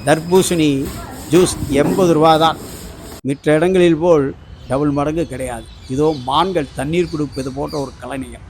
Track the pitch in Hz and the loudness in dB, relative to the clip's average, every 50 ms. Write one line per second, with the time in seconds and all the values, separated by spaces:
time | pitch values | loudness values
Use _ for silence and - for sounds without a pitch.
0 | 107 135 151 156 156 170 175 190 175 - 185 165 156 151 139 135 139 - - - | 2 2 0 0 0 2 4 4 4 4 2 2 2 2 2 0 -2 -4 -8 -10
1 | - - - - - - 147 175 185 - - - - - 135 139 147 170 185 190 | -12 -14 -14 -14 -6 2 4 4 4 4 0 -4 -4 -2 0 2 2 2 2 2
2 | 190 175 165 151 156 165 160 156 160 160 156 - - - - - - - - - | 4 4 4 4 6 6 6 6 4 2 0 -2 -10 -16 -16 -16 -16 -16 -16 -16
3 | - - - - - 127 143 - - 151 151 156 165 180 190 185 175 175 165 151 | -18 -18 -18 -10 -6 -6 -6 -4 0 2 2 2 2 2 4 4 4 4 4 2
4 | 160 180 170 151 139 139 - - - - - - - - 131 139 151 147 143 143 | 4 4 4 4 4 0 -4 -8 -16 -20 -20 -20 -8 -4 -2 0 0 0 0 0
5 | 143 151 156 170 160 123 131 127 131 127 120 113 110 - - - - - 131 135 | -2 -2 -2 -4 -4 -6 -6 -8 -8 -8 -8 -10 -12 -16 -20 -20 -10 -6 -2 0
6 | 151 160 160 139 123 131 135 156 170 190 185 170 147 131 - - 135 143 160 170 | 0 0 0 -2 -4 0 2 2 2 2 0 -2 -4 -4 -6 -8 -6 -2 0 -2
7 | 175 160 170 151 151 139 - 139 131 135 127 139 151 147 151 151 139 127 127 - | -2 -2 -2 -6 -6 -6 -6 -8 -8 -8 -6 -8 -8 -6 -6 -6 -6 -6 -10 -14
8 | - 123 135 135 127 123 117 113 - - | -14 -10 -10 -10 -10 -12 -14 -18 -18 -20